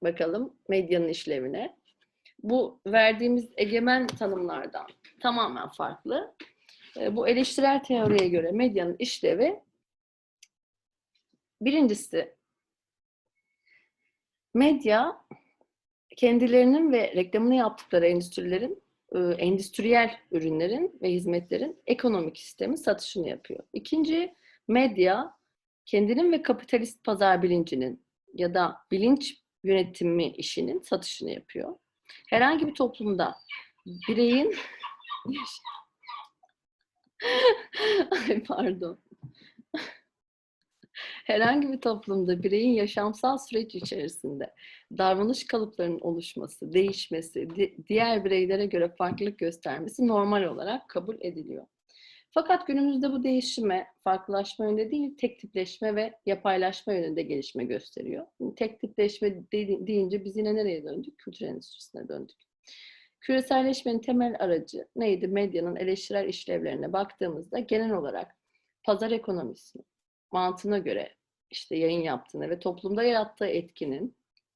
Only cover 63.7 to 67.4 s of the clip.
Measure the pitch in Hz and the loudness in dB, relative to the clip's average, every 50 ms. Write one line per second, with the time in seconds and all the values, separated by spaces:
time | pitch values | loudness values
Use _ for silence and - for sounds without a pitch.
63.7 | 262 - - 247 226 226 - 262 247 247 240 240 220 - 196 175 170 160 - - | 0 -2 -2 -2 -2 -2 0 0 2 2 2 0 0 -2 0 0 0 0 -2 -6
64.7 | - - - _ - 240 233 208 190 175 180 185 196 202 202 190 175 165 170 175 | -12 -14 -14 _ -6 -2 0 0 0 0 0 -2 0 0 0 0 -2 -2 -4 -4
65.7 | 175 - 190 185 190 190 - - 202 202 196 - 185 - - 180 175 165 160 147 | -4 -4 -2 -2 -4 -4 -4 -4 -4 -4 -2 -4 -6 -8 -6 -4 -4 -4 -2 -4
66.7 | 131 - 143 160 185 190 202 202 - - 190 170 156 156 | -6 -6 -6 -4 -4 -4 -4 -4 -6 -8 -6 -6 -6 -8